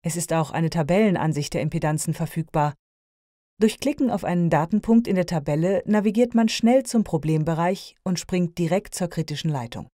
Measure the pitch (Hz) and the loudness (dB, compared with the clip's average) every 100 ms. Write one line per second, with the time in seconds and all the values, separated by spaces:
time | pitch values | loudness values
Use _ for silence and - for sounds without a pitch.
0 | 170 170 - 160 151 165 165 170 147 185 | -4 -4 -2 0 0 0 0 0 2 4
1 | 220 175 156 147 147 151 151 170 160 156 | 4 2 0 -2 -2 -2 -2 -2 -2 -2
2 | - 156 160 - 160 160 147 - _ _ | -2 -4 -4 -6 -4 -2 -2 -4 _ _
3 | _ _ _ _ _ _ 220 - 269 294 | _ _ _ _ _ _ 0 2 -4 0
4 | 262 202 - 175 170 156 160 208 - 226 | 0 0 0 0 2 2 2 -2 4 2
5 | 233 185 175 170 143 147 175 190 - 214 | 4 0 0 -2 0 0 2 0 2 2
6 | 208 208 240 226 226 - 226 262 262 226 | 2 2 2 2 2 2 4 4 2 -2
7 | 202 160 151 156 151 160 170 196 - _ | 0 -2 0 0 0 0 0 -2 -8 _
8 | 190 180 - 185 175 - 165 180 - - | -4 -4 -2 -2 -2 -2 0 0 -2 -6
9 | 170 - 160 147 160 143 117 107 - | -6 -4 -6 -4 -4 -4 -6 -12 -14